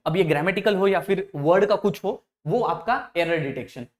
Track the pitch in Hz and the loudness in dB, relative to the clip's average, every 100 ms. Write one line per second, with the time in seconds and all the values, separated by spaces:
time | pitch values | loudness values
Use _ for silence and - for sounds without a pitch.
0 | - 170 170 147 170 190 202 196 196 190 | -2 0 2 2 0 0 0 2 2 2
1 | 165 190 196 147 143 185 202 202 208 - | 0 -2 -4 -2 2 4 4 2 0 -2
2 | 190 247 _ _ - 240 135 - - 262 | -4 -6 _ _ -4 -2 0 -2 -2 -4
3 | - 170 165 165 139 135 110 - 123 _ | -4 -2 0 0 -2 -6 -10 -14 -18 _